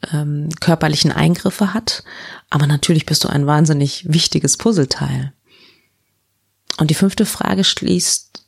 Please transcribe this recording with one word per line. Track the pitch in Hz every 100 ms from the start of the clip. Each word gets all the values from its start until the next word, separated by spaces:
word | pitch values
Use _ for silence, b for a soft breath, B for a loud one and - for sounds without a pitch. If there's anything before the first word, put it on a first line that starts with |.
| -
ähm, | 151 147 147 151 160
körperlichen | - 165 156 151 156
Eingriffe | - 160 180 - - 196
hat. | 214 226 - - B B B B
Aber | 143 143
natürlich | 147 - 160 -
bist | 151
du | -
ein | 143 143
wahnsinnig | 151 156 147 143 - 180
wichtiges | 160 - 151 143 -
Puzzleteil. | 226 196 135 - 139 131 135 - _ b b b b b _ _ _ _ _ _ - -
Und | 156
die | 156
fünfte | 196 - 214
Frage | - - 190
schließt | 190 - - 180 - - - -